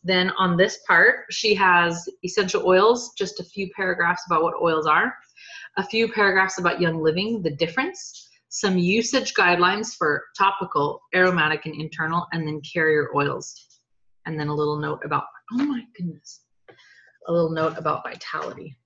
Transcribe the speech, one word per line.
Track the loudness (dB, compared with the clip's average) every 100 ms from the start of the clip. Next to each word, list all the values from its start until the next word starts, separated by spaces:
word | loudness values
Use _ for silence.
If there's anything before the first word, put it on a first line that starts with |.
Then | 0 0 0 0
on | 0 4
this | 2 0 2
part, | 4 4 2 -8
she | -4 0 2
has | 4 4 2 -2 -10 -10 -4
essential | -2 0 0 4
oils, | 6 6 4 -2 -8
just | -6 -6
a | -12
few | -10 -10
paragraphs | -4 -4 0 0 -2 0
about | 0
what | 0 0
oils | 0 2 2
are, | 2 2 -4 _ _ -20 -20 -8 -6
a | -2
few | -2 0
paragraphs | 2 2 4 0 0
about | -2 2
Young | 0 2
Living, | 0 2 -2 -2
the | -4 -2
difference, | -2 -2 -4 -6 -18 -18 -20 _ _
some | -4 0 2
usage | 2 2 2 -2 0
guidelines | 2 2 4 2 0 -6 -2
for | 0 0 -6 0
topical, | 0 0 -4 0 -2 -4 _
aromatic, | 2 4 4 0 0 -6
and | -8
internal, | -10 -6 -2 -2 -2
and | -4 -4
then | -6
carrier | -6 0 2 2 2 0
oils. | 0 -2 -10 -18 _ _ _ _ _ _ -8
And | -6
then | -4
a | -2
little | -2 -2
note | -4 -6
about, | -4 -4 -6 -18 -6
oh | -2 -2
my | -2 -8 -10
goodness, | -10 -10 -20 -20 _ _ -20 -20 _ -20 _ _ -2
a |
little | 0 0
note | 0 -2 -2
about | -4 -4
vitality. | -6 -12 -10 -8 -8 -12 -16 -20